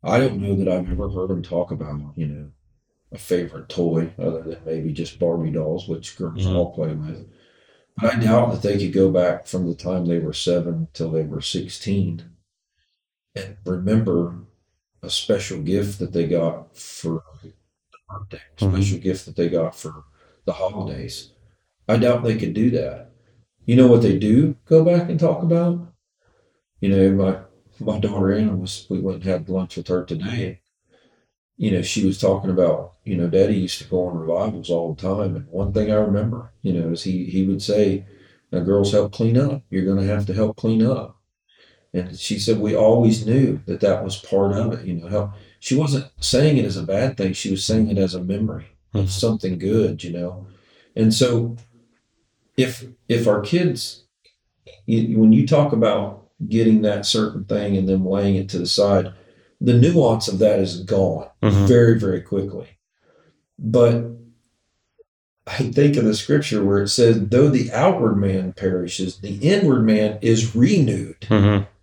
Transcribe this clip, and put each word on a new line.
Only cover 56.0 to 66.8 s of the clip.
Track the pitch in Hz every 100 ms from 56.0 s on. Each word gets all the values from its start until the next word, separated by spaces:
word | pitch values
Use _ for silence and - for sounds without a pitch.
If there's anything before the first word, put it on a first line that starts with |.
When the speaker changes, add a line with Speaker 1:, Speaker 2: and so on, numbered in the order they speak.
| 101 - _ _ 104
Speaker 1:
getting | 113 113 107
that | 107 104 104
certain | 110 107 104
thing | 95 107 101 98
and | 95
then | 95
laying | 92 98 101 95
it | 95
to | 92
the | 87
side, | - 101 98 90 - _ _ _ _
the | 123
nuance | 120 143 170 123 110 -
of | 95
that | 107 101
is | 95 87
gone | 90 101 92 80 69 _
Speaker 2:
Mm-hmm. | 107 98 101
Speaker 1:
very, | 120 117 113
very | 101 90
quickly. | - 101 98 - - _ _ _ _ _ _ _ _ -
But | 113 120 117 117 - - - _ _ _ _ _ _ _ _ _ _ _ -
I | - 135
think | 117 147 143
of |
the | 110
scripture | 104 - 143 - 107
where | 98 101